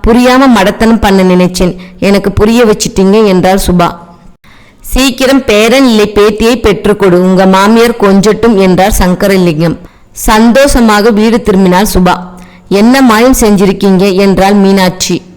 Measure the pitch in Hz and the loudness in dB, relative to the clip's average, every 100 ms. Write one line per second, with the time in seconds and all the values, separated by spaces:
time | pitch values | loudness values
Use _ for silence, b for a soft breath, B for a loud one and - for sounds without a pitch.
0 | - 233 247 254 269 226 190 214 226 226 | 0 0 2 2 2 2 0 -2 0 0
1 | 214 196 185 180 180 180 180 - B B | 0 0 2 2 0 -2 -4 -6 B B
2 | 185 202 208 190 214 233 233 214 - - | -2 -2 -2 -2 0 2 0 0 -4 -2
3 | 190 214 214 185 180 196 - 180 170 - | 0 2 2 0 0 -2 -2 0 -2 -4
4 | - - - - b b b b - - | -20 -20 -20 -20 b b b b -8 -4
5 | 269 - 254 277 - 208 226 262 262 214 | -2 -2 0 0 0 0 0 2 2 0
6 | 208 208 208 208 226 247 226 196 202 202 | 0 0 0 0 -2 0 -2 -2 -2 0
7 | 196 175 185 185 190 190 202 226 233 233 | 0 2 0 2 2 2 2 2 0 0
8 | 202 196 220 208 233 202 190 175 190 - | 0 2 2 0 0 2 0 2 0 0
9 | 185 180 196 196 175 151 165 - B B | -2 -2 -2 0 0 -2 -4 -6 B B
10 | B - - 220 233 233 285 269 226 208 | B -10 -2 2 2 2 2 2 2 2
11 | 208 214 220 233 - 190 190 180 202 190 | 0 0 0 0 0 0 2 0 0 0
12 | 180 175 - B B B B 196 226 269 | 0 -2 -8 B B B B 0 0 2
13 | 262 214 247 254 226 202 196 196 202 185 | 2 2 0 2 0 0 0 0 0 0
14 | 202 185 196 185 190 202 196 196 185 185 | 0 0 -2 0 0 2 0 0 -2 -4
15 | - 170 - | -6 -8 -8